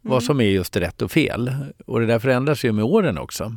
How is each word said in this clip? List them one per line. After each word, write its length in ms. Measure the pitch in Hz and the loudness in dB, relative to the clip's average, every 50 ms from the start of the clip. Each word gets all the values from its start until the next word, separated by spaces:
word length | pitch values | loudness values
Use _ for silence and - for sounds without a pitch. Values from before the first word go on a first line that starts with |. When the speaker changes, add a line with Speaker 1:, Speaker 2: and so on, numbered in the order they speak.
Speaker 1:
Vad 100 | _ 127 | _ 0
Speaker 2:
Mm. 80 | 131 123 117 | 0 0 2
Speaker 1:
som 140 | - 151 135 | 2 2 2
är 40 | 117 | 4
just 320 | 101 95 95 90 - - | 4 4 2 0 0 -2
rätt 260 | 101 87 85 - - | -2 -2 -2 -4 -6
och 80 | 113 98 | -6 0
fel. 420 | - 160 147 - - - 120 127 131 139 135 143 - _ - | 0 0 0 0 -2 -2 -4 -4 -4 -6 -8 -10 -14 _ -10
Och 140 | - 123 117 | -4 -2 0
det 60 | 117 | 2
där 120 | 110 117 110 | 2 2 2
förändras 460 | 110 135 127 123 131 147 147 - - | 2 2 2 2 2 0 0 0 0
ju 80 | 117 | 0
med 120 | 107 107 107 | 2 2 0
åren 340 | 120 185 226 190 147 92 71 | 2 2 2 2 2 -2 -4
också. 360 | 65 - - - 85 113 113 | -6 -10 -8 -8 -8 -8 -10